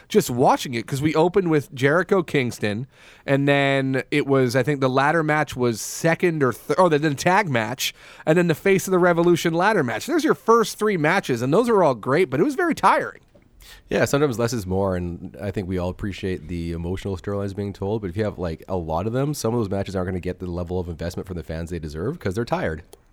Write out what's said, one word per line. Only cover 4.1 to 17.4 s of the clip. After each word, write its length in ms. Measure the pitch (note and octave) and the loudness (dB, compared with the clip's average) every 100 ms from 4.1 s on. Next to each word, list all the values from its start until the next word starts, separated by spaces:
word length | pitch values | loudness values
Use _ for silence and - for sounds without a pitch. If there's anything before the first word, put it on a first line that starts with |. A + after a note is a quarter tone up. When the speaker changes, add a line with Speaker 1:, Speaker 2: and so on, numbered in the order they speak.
Speaker 1:
it 140 | D3 C#3 | -2 2
was, 260 | C#3 B2+ | 2 4
I 80 | C3 | 2
think 180 | B2+ C#3+ | 0 0
the 80 | C3 | 0
ladder 340 | C3 C#3 E3 | 2 2 2
match 320 | D3+ D3+ D3 C3 | 2 0 -2 0
was 240 | B2 A2 | -2 -2
second 640 | - - E3 E3 F3+ D#3+ | -6 -2 0 2 0 2
or 100 | C3 | 0
th-, 260 | A2+ - D3 | 0 -2 2
oh, 100 | F#3 | 4
then 140 | D3 | 4
the 120 | D#3 | 2
tag 340 | C#3 F3 F#3+ F#3+ | 0 2 2 2
match, 440 | B2 A2 C3 - - - - | 0 -2 -4 -8 -8 -18 -4
and 140 | - E3 | 2 2
then 80 | F3 | 2
the 80 | |
Face 320 | D3 G3 F#3+ - | 2 2 2 2
of 60 | |
the 60 | F#3 | 4
Revolution 540 | F3+ E3+ E3+ E3+ F3 | 4 4 4 4 2
ladder 280 | E3 F#3+ G#3+ | 2 2 2
match. 240 | B2 G#2+ - | 0 -4 -2
There's 180 | D#4+ | 0
your 100 | D4+ | 2
first 440 | F3+ - A#3 G#3+ - | 2 4 4 4 -2
three 180 | G#3+ F#3 | -2 2
matches, 460 | D3+ F#3+ - B2 | 2 2 0 -2
and 100 | B2+ | 2
those 160 | E3+ A#3+ | 2 4
are 140 | G#3 | 4
all 120 | D#3+ A#2 | 4 2
great, 340 | G#2+ D3 F3+ | 0 2 2
but 80 | C3 | 2
it 40 | |
was 100 | B3+ | 0
very 200 | C4+ F4 A3+ | 0 -2 2
tiring. 440 | G3 D4 A2+ - _ _ _ _ - - - | 2 2 0 -10 _ _ _ _ -20 -18 -4
Speaker 2:
Yeah, 160 | - A#2+ | 0 2
sometimes 320 | C#3 D3 A2+ | 2 2 0
less 160 | A#2 | -2
is 120 | B2 F#2 | -2 -2
more, 300 | F#2+ G2 F2+ | 0 0 0
and 400 | F2 E2+ F#2 - | -4 -6 -12 -10
I 100 | G2+ | -8
think 180 | G#2+ F2+ | -6 -4
we 80 | F#2 | -2
all 120 | F2 | -4
appreciate 580 | F2+ G#2 F2+ G2 F2+ D#2 | -4 -8 -6 -4 -6 -6
the 240 | E2+ E2+ | -6 -6
emotional 440 | E2 E2+ F#2+ G2+ F2+ | -6 -6 -6 -6 -6
storylines 360 | - G2+ | -6 -4